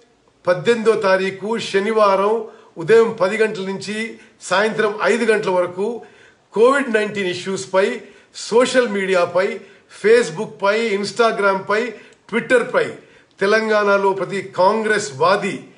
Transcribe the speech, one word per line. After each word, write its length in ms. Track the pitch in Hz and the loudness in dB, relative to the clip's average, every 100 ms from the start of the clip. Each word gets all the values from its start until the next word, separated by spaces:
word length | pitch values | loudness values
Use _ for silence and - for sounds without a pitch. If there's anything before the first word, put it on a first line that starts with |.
| _ _ _ _ 175 | _ _ _ _ -2
పద్దెనిమిదో 460 | 175 220 226 220 | 0 2 2 2
తారీఖు 640 | 208 190 190 190 190 208 226 | 2 2 0 0 -6 -6 -6
శనివారం 840 | - 196 214 220 202 190 202 226 220 - _ 175 | -2 -2 0 2 4 4 0 -2 -4 -16 _ -8
ఉదయం 400 | 160 226 214 - | 4 4 4 0
పది 160 | 190 214 | -2 0
గంటల 280 | 220 185 190 | -2 -2 -8
నుంచి 520 | 190 190 214 226 - - _ | -8 -8 -8 -8 -12 -20 _
సాయంత్రం 580 | - 185 220 214 208 208 | -2 0 0 0 -2 0
ఐదు 280 | 175 226 226 | 0 2 2
గంటల 180 | 214 185 | 0 0
వరకు 520 | 180 175 180 214 233 - _ - _ _ | 0 -2 -4 -6 -6 -14 _ -20 _ _
కోవిడ్ 400 | 202 240 277 262 | 2 4 4 0
నైన్టీన్ 340 | 220 208 196 180 | -2 -2 -4 -4
ఇష్యూస్పై 760 | 175 196 185 - 190 220 240 - - _ - | -6 -6 -8 -2 0 0 -2 -12 -20 _ -16
సోషల్ 520 | - 220 254 254 233 | 0 2 2 2 0
మీడియాపై, 720 | 202 190 180 170 180 208 214 - - _ - 202 | -2 0 0 2 0 -2 -4 -14 -20 _ -2 4
Facebook-పై, 920 | 240 170 160 220 - 196 220 226 202 | 4 4 -4 -10 -2 0 0 0 -2
Instagram-పై, 960 | 196 - 226 190 196 190 190 208 240 - - _ _ | -4 0 0 2 0 0 -2 -2 -4 -8 -20 _ _
Twitter-పై 600 | 226 - 247 - 190 120 - - _ _ _ | -6 2 2 2 -2 -2 -6 -20 _ _ _
తెలంగాణలో 720 | 196 220 220 214 202 202 196 | 0 2 2 0 2 2 2
ప్రతి 280 | 190 165 196 | -2 -4 -8
కాంగ్రెస్ 720 | - 175 190 220 214 208 139 135 | -6 0 2 2 0 -2 -4 -2
వాది 520 | 170 202 190 131 - | 0 0 -2 -8 -12